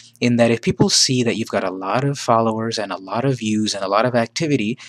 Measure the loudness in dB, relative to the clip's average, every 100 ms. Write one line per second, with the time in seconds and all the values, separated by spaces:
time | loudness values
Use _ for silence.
0 | -20 -4 0 4 4 2 0 2 2 4
1 | 2 2 0 -2 -2 -4 -4 -4 -4 -2
2 | -2 -2 2 2 2 0 -2 -4 -6 -8
3 | -6 -2 -2 0 0 0 0 -2 0 2
4 | 2 2 -2 -2 0 0 -2 -6